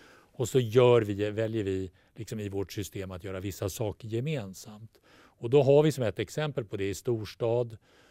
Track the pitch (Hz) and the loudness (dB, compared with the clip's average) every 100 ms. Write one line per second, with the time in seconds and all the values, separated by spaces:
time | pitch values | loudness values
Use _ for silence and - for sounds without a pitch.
0 | - - _ - 123 131 117 120 123 120 | -20 -20 _ -6 0 0 4 6 8 6
1 | 104 101 104 104 110 113 98 95 95 _ | 4 0 -2 -2 -2 -2 -2 -2 -4 _
2 | _ - 107 107 104 98 95 - 95 101 | _ -16 -12 -8 -6 -6 -6 -8 -10 -8
3 | 95 92 98 95 98 - 104 - 107 90 | -10 -10 -10 -8 -8 -6 -6 -4 -6 -6
4 | 113 113 139 147 98 95 110 107 113 _ | -8 -6 -4 -6 -8 -14 -18 -20 -20 _
5 | _ _ _ _ 117 139 131 143 156 135 | _ _ _ _ 2 4 8 8 6 2
6 | 113 95 107 - 151 139 110 104 98 95 | -2 -2 -6 -4 -4 -4 -6 -4 -4 -4
7 | - 113 104 - 117 120 120 110 _ _ | -2 -4 -4 -4 -2 0 -2 -8 _ _
8 | _ | _